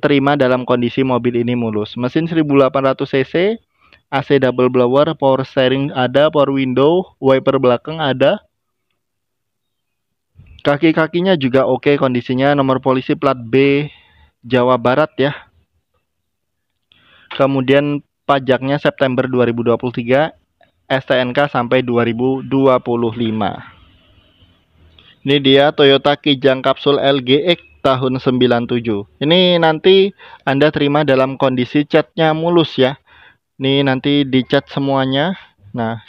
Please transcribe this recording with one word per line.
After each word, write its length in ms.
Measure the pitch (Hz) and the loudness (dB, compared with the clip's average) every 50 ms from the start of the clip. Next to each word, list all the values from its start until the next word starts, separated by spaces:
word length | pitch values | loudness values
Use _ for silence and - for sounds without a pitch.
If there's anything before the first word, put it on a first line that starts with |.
| - | 2
terima 320 | 143 143 139 135 143 147 | 2 2 2 2 2 2
dalam 320 | 143 131 127 127 127 123 | 2 2 2 2 0 0
kondisi 400 | - 127 123 123 117 - - 135 | -2 0 0 0 -2 -2 -2 -2
mobil 340 | 131 127 120 120 127 120 120 | 0 -2 -2 -2 -2 -2 -2
ini 140 | 117 120 123 | -2 -2 -2
mulus. 400 | 120 117 113 107 107 104 - - | -2 -4 -4 -4 -4 -6 -6 -8
Mesin 320 | 120 123 127 - 160 165 | -8 -8 -4 -4 -4 -4
seribu 320 | 170 170 165 156 143 139 139 | -2 -2 -2 -2 2 2 2
delapan 320 | 135 131 - 139 135 135 | 2 2 0 0 -2 -2
ratus 240 | 135 - 139 - - | -2 -2 -6 -4 -2
C 80 | 139 131 | -4 -4
C, 120 | - - 165 180 208 226 226 - _ _ _ _ _ _ _ _ _ | -2 -2 -2 -2 -2 -4 -6 -10 _ _ _ _ _ _ _ _ _
A 100 | - 135 | -6 -6
C 220 | 127 - 147 139 131 | -2 0 0 2 2
double 240 | 127 123 127 127 | 0 0 0 0
blower, 480 | 127 127 127 123 120 127 139 147 160 151 | 0 2 2 0 2 2 2 2 0 -2
power 320 | - 143 135 131 131 131 | -2 0 0 0 0 -2
steering 480 | - - 139 131 127 131 135 139 147 - | -4 -2 0 0 0 0 0 -2 -4 -2
ada, 320 | 135 123 123 127 139 147 | -2 -4 0 2 2 2
power 240 | 156 156 151 139 135 | 2 2 2 0 0
window, 640 | 139 135 135 131 127 127 139 151 170 185 190 - _ _ 139 | 0 -2 -2 -2 0 2 2 2 2 0 -2 -6 _ _ 0
wiper 340 | 135 135 131 - 135 135 135 135 | 2 2 2 2 0 -2 0 2
belakang 400 | 127 120 120 - 151 160 165 156 | 0 0 0 -4 -10 -10 -6 -4
ada. 400 | 139 131 127 131 147 196 214 - _ _ _ _ _ _ _ _ _ _ _ _ _ _ _ _ _ _ _ _ _ _ _ _ _ _ _ _ _ _ _ _ _ _ _ _ _ _ _ _ _ - - _ | -4 -2 0 0 0 0 -2 -8 _ _ _ _ _ _ _ _ _ _ _ _ _ _ _ _ _ _ _ _ _ _ _ _ _ _ _ _ _ _ _ _ _ _ _ _ _ _ _ _ _ -20 -6 _
Kaki-kakinya 720 | 151 143 143 165 160 156 170 160 156 - 175 180 196 190 156 | -2 0 2 2 0 2 2 -2 -2 -2 -2 0 0 0 0
juga 320 | 135 127 120 135 131 120 | 0 0 2 2 2 2
oke 260 | 131 123 - 147 143 | 0 0 0 0 0
kondisinya, 560 | 139 135 131 123 123 117 - 127 127 135 143 147 | 2 0 -2 -2 -4 -4 -4 -4 0 0 0 0
nomor 300 | 143 135 131 131 131 131 | 0 0 0 0 0 0
polisi 320 | 135 127 131 127 - 151 | -2 -2 -2 -2 -4 -4
plat 240 | 156 - 139 135 127 | -2 0 -2 -2 -2
B 480 | 117 113 123 135 139 139 139 143 147 147 - _ _ _ _ _ _ _ _ _ _ | -4 -2 0 2 2 2 2 0 -2 -6 -10 _ _ _ _ _ _ _ _ _ _
Jawa 320 | 120 123 127 123 127 127 | -2 0 0 2 2 0
Barat 400 | 120 117 123 127 143 156 - - | 0 0 0 0 0 0 -2 -2
ya. 160 | - 131 143 143 - - _ _ _ _ _ _ _ _ _ _ _ _ _ _ _ _ _ _ _ _ _ _ _ _ _ _ _ _ _ _ _ _ _ _ _ _ _ | -2 -2 -2 -4 -6 -14 _ _ _ _ _ _ _ _ _ _ _ _ _ _ _ _ _ _ _ _ _ _ _ _ _ _ _ _ _ _ _ _ _ _ _ _ _
Kemudian 720 | - - 139 135 139 135 127 123 135 143 147 147 147 143 - _ _ _ _ | -4 -2 -2 0 0 -2 0 2 2 2 2 0 -4 -6 -8 _ _ _ _
pajaknya 480 | - 143 139 131 123 127 117 131 135 139 147 - | -2 -2 -2 0 0 -2 0 0 -4 -4 -2 -2
September 480 | 151 - - 143 127 127 127 127 131 | -4 -2 0 -2 -2 0 -2 -2 -2
dua 160 | 127 123 120 | 0 0 0
ribu 160 | 117 117 120 117 | 0 0 -2 0
dua 160 | 120 117 113 | 0 -2 -2
puluh 160 | - 123 117 | -2 -6 -8
tiga, 400 | 131 120 117 127 139 156 160 - _ _ _ _ _ _ _ _ _ _ _ | -6 -2 0 0 0 0 -2 -6 _ _ _ _ _ _ _ _ _ _ _
S 160 | 139 135 - | -4 -4 -2
T 80 | - 139 | -2 -2
N 160 | 127 127 123 | -2 0 -2
K 160 | 123 139 143 | -2 -2 -2
sampai 400 | 143 - 135 120 120 131 131 127 | -2 -2 -4 -2 0 0 0 0
dua 160 | 123 120 120 120 | 0 -2 0 0
ribu 400 | 117 113 113 123 131 135 131 131 | -2 -2 -2 -2 -2 -2 -4 -6
dua 400 | 123 131 135 135 135 127 123 - | -4 -2 0 2 2 2 2 0
puluh 320 | 127 120 117 120 113 110 | -2 -4 -2 -2 -4 -4
lima. 400 | 120 120 110 110 110 104 92 - - - - - _ _ _ _ _ _ _ _ _ _ _ _ _ _ _ _ _ _ _ _ _ _ _ _ _ _ _ _ _ _ | -4 -4 -4 -2 -2 -4 -4 -6 -8 -14 -20 -20 _ _ _ _ _ _ _ _ _ _ _ _ _ _ _ _ _ _ _ _ _ _ _ _ _ _ _ _ _ _
Ini 160 | 131 143 143 | 0 0 2
dia 320 | 135 135 135 139 139 151 | 4 4 4 6 4 4
Toyota 480 | 151 - 151 139 139 139 139 143 143 - | 2 4 4 4 4 4 2 0 -2 0
Kijang 400 | - 151 143 131 127 135 131 131 | 0 -2 -2 2 2 2 0 2
kapsul 400 | 127 135 135 - - 147 139 123 | 0 -2 -2 -2 -2 -2 0 0
L 240 | - 139 139 139 123 | 0 0 0 0 0
G 320 | 123 135 151 143 180 175 | 0 0 0 2 0 -2
X 80 | - - _ _ _ | -2 -4 _ _ _
tahun 400 | - 139 131 127 135 131 127 131 | -2 0 0 0 0 -2 -4 -2
sembilan 480 | - 139 127 127 127 123 120 117 120 - | -2 -2 0 2 2 2 2 0 -2 -2
tujuh. 540 | 123 120 110 117 107 101 101 - _ _ 139 | -4 -4 -4 -4 -4 -6 -6 -10 _ _ -2
Ini 320 | 151 170 185 185 180 180 | 0 2 2 2 2 2
nanti 560 | 170 165 160 156 156 - 190 190 196 190 202 - _ - - - - _ | 2 2 0 0 0 2 2 4 4 2 0 -2 _ -18 -20 -20 -10 _
Anda 240 | 147 135 139 147 156 | -2 0 2 2 2
terima 320 | - 151 147 143 143 151 | 2 0 -2 0 0 0
dalam 400 | 156 143 135 131 131 135 135 123 | 0 2 2 2 0 -2 -2 -2
kondisi 460 | 139 135 131 127 123 - - 151 147 - | -2 -2 0 -2 -4 -2 0 -2 -2 2
catnya 480 | - 156 147 - _ - 160 156 156 | 0 0 0 0 _ -2 0 0 0
mulus 400 | 160 160 170 175 170 160 - - | 0 -2 0 2 2 0 0 0
ya. 240 | - 131 127 139 - _ _ _ _ _ - _ _ _ _ _ | 0 0 0 0 -4 _ _ _ _ _ -20 _ _ _ _ _
Ini 300 | - 135 135 139 139 143 | -6 -4 -2 0 0 0
nanti 400 | 135 131 131 - 143 143 143 143 | 0 -2 -2 -2 0 0 0 0
dicat 420 | 135 127 131 120 - - 139 - - | 0 0 -2 0 0 -2 -2 -2 -2
semuanya. 640 | - 147 139 139 139 135 131 131 131 139 151 180 190 - - _ _ _ _ 101 - | -6 -6 -4 -2 -2 -2 -2 -2 -2 -2 -2 -4 -4 -8 -12 _ _ _ _ -14 -8
Nah, 320 | 123 117 113 117 110 - | -6 -6 -6 -6 -8 -12